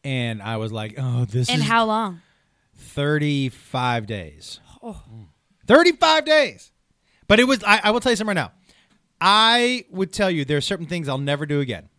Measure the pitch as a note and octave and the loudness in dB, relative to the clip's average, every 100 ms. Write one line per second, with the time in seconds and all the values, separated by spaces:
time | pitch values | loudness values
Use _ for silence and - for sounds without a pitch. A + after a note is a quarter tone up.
0 | C#3 C3 A#2 A2 G2+ A2+ A2 A2 G#2+ G#2+ | -6 -6 -6 -8 -8 -6 -6 -8 -10 -6
1 | C3 A#2+ B2 B2 B2+ B3 G#3 A#3 A3 G#3+ | -4 -2 -2 -2 -2 0 2 2 2 0
2 | G#3 E3+ _ _ _ _ _ _ - - | -4 -10 _ _ _ _ _ _ -12 -4
3 | C#3+ D3+ D3 C#3+ C3 - - C3 B2 A#2 | -2 0 0 -2 -4 -6 -10 -4 -2 -2
4 | G#2+ G#2 D#2+ D2 - - _ - A#3 F3 | -6 -10 -10 -18 -20 -20 _ -18 -16 -16
5 | - A2+ G2+ _ _ _ - C4+ F4 E4 | -20 -20 -20 _ _ _ 4 6 6 2
6 | E4 D#4 D4+ D#4 A#3+ G#2+ - _ _ _ | 2 2 4 2 2 -6 -20 _ _ _
7 | _ _ - G#3+ B3+ C4 G3+ G#3+ G#3 A#3 | _ _ 2 4 4 0 2 2 2 0
8 | B3+ A3+ G#3+ F3+ A#2+ _ _ _ _ _ | 0 -2 -2 -4 -4 _ _ _ _ _
9 | _ _ F3+ G#3 A3+ A#3+ A#3+ B3 - F#3 | _ _ 2 4 4 4 2 -2 -6 -6
10 | F#3+ - G3 E3 C3+ D3 C3+ - E3 F3 | -4 0 0 0 0 -2 -2 -6 -6 -6
11 | C#3+ C3+ C#3+ C#3+ D3 D3 C3+ F2+ - | -4 -4 -2 -4 -2 -2 -2 -8 -12